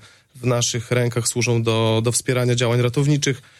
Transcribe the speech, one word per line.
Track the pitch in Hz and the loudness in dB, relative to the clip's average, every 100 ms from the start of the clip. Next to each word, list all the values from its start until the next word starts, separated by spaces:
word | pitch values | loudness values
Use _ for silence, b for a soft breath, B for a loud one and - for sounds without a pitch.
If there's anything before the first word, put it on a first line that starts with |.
| B B B | B B B
w | 127 123 | -6 -2
naszych | 120 117 120 - | 0 0 -4 -2
rękach | 123 120 117 113 | -2 0 -2 -2
służą | 123 117 117 | -2 0 0
do, | 113 113 113 113 | 0 0 2 2
do | 117 | 0
wspierania | 113 - 127 123 | -2 -2 0 0
działań | 120 120 120 | 0 2 2
ratowniczych | 123 147 143 147 143 120 B | 0 2 2 2 0 -4 B